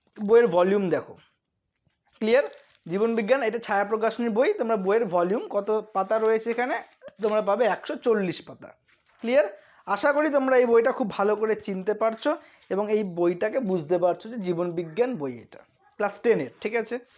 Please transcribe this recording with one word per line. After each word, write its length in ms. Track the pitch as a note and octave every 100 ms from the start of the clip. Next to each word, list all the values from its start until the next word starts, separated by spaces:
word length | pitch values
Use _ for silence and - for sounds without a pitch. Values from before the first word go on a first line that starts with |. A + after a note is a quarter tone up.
| _ - G#3
বইয়ের 200 | A#3 A#3
ভলিউম 360 | E3+ F#3 G#3 F#3+
দেখো, 260 | D3 - - _ _ _ _ _ _ _ _ _ -
ক্লিয়ার? 280 | A3 A#3 - - _ _ -
জীবনবিজ্ঞান, 540 | F#3 A3+ A3+ G#3 C4
এটা 160 | A#3 A#3
ছায়া 260 | - G3+ G3+
প্রকাশনীর 440 | A3 A3+ A3 A#3
বই। 200 | G#3 D4
তোমরা 240 | G#4 A3+ A3
বইয়ের 280 | F#3+ G#3+ A3+
ভলিউম 380 | F3 F3 A3 G#4
কত 200 | G3+ G3+ G#3+ G#3+
পাতা 220 | G3 F#3+ A3
রয়েছে 280 | A3 A3 A3+
এখানে, 240 | A#3 B3+ A#3 - _ - -
তোমরা 180 | G#3+ G#3+
পাবে 220 | G3 G#3 A3+
একশো 280 | F3 - D4
চল্লিশ 440 | B3+ G#3+ F#3 D#3 -
পাতা, 220 | B2+ - - _ _ _ _
ক্লিয়ার? 280 | A3+ C4 F#4+ - _ _ -
আশা 240 | G3+ C#4+
করি 160 | C#4+ D#4
তোমরা 260 | C#4+ C4 B3+
এই 80 | B3
বইটা 260 | A#3 A#3
খুব 160 | B3+ A3+
ভালো 240 | - G3+ G#3
করে 180 | A3 G#3+
চিনতে 380 | - F#3+ F#3+
পারছো 380 | G#3 A3+ A3 D4 D#4+ - _ -
এবং 220 | F#3+ G#3
এই 120 | G#3+
বইটাকে 560 | G3+ E3+ F3 F3 G#3+ C4
বুঝতে 380 | A3 F#3 D3+ F3+
পারছো 280 | F3+ E3+ A3
যে 80 | A#3+
জীবনবিজ্ঞান 760 | F3+ E3+ F3 E3+ E3 D#3+ B3 A3+
বই 180 | C#3 A#2+ G#2
এটা 160 | - - _ _ -
ক্লাস 180 | G3+ G3+
টেনের, 280 | A#3+ G3 B2+ -
ঠিক 120 | G#3+ A#3
আছে? 200 | - A#3+ -